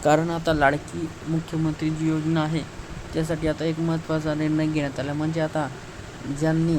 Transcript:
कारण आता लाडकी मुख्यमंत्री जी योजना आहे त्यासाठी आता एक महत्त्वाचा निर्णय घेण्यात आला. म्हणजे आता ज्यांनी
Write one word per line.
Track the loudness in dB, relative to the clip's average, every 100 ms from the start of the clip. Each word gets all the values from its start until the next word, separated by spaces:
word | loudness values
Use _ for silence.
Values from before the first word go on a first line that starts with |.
कारण | 6 4 4
आता | 0 2
लाडकी | 4 4 4 -4 -6 -6 -8 -2
मुख्यमंत्री | -2 -2 -2 0 0 -2
जी | 0 0
योजना | 0 2 2
आहे | 2 -2 -4 -10 -12 -12 -6
त्यासाठी | -4 -2 0 0
आता | 0 0
एक | 0
महत्त्वाचा | 0 0 0 0 0
निर्णय | 0 2 2 2
घेण्यात | 2 0 -2
आला. | -4
म्हणजे | -2 0 0
आता | 0 0 -4 -6 -14 -14 -14 -12 -6 0
ज्यांनी | 2 4 4